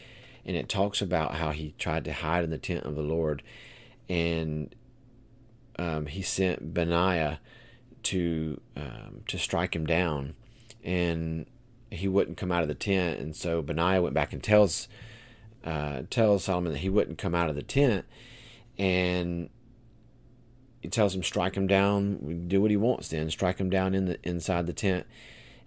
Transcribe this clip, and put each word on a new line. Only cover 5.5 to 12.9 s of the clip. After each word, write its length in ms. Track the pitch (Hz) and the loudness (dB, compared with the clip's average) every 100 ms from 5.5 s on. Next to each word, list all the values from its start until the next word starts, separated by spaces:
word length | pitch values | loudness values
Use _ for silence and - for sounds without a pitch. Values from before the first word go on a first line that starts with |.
| - - - | -20 -14 -6
um, 260 | 85 78 76 | -4 -2 -4
he 160 | 87 | -4
sent 500 | - - 92 - 82 | -2 2 2 0 -4
Benaiah 680 | 87 85 85 92 87 76 78 - - - - - - | 0 2 4 4 2 0 -2 -12 -20 -20 -20 -20 -6
to, 580 | - 92 87 80 80 - - 73 | -2 0 0 0 -2 -6 -10 -12
um, 480 | 69 55 52 50 - | -10 -10 -14 -14 -8
to 120 | 90 | -6
strike 360 | - 85 90 82 | -2 0 0 -2
him 120 | 78 | 0
down, 480 | 82 87 73 69 - - - - - | 2 2 0 -6 -10 -20 -20 -20 -12
and 640 | 90 90 87 82 82 80 - - - - - | -2 0 0 0 -2 -4 -8 -18 -20 -20 -14
he 180 | 85 98 | -6 0
wouldn't 300 | 95 - 87 | 2 0 -2
come 140 | 90 | -2
out 100 | 87 | 0
of 60 | 76 | 0
the 80 | 73 | -2
tent. 440 | 101 | 0